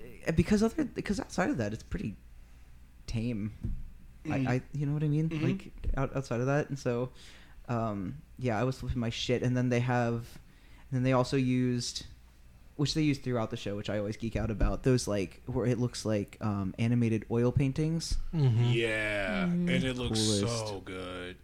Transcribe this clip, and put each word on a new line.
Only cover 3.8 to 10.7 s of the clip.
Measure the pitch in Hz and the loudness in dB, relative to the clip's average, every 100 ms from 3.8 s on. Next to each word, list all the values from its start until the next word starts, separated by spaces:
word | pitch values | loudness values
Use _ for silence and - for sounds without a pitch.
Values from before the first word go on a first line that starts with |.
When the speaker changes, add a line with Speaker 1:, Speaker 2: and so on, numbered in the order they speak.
| - - - - 156 | -6 -14 -18 -12 -4
Speaker 2:
Mm-hmm. | 139 127 | 0 2
Speaker 1:
I, | |
I, | 127 - | 0 -2
you | 143 143 | -4 -2
know | |
what | 147 | 0
I | 151 | 2
mean? | 147 160 | 2 0
Speaker 2:
Mm-hmm. | 160 160 | 0 0
Speaker 1:
Like, | 190 - - - - | 0 -6 -6 -2 0
out, | 135 139 | 0 -2
outside | 131 117 | -2 0
of | 131 | 2
that, | 143 - | 2 0
and | - | -2
so, | 131 120 127 - - - - - - | -2 -2 -2 -8 -20 -20 -20 -12 -4
um, | 117 113 101 90 147 - - | -2 -2 -2 -6 -8 -14 -6
yeah, | 123 104 | -2 0
I | |
was | 127 127 | 0 -2
flipping | 123 127 | -4 -2
my | 117 | -2
shit. | - - 120 | -2 0 0
And | 123 127 | 2 2
then | 123 | 2
they | 120 | 2
have, | 123 123 117 | 2 2 2
and | 117 120 - - - - | -2 -6 -16 -20 -20 -20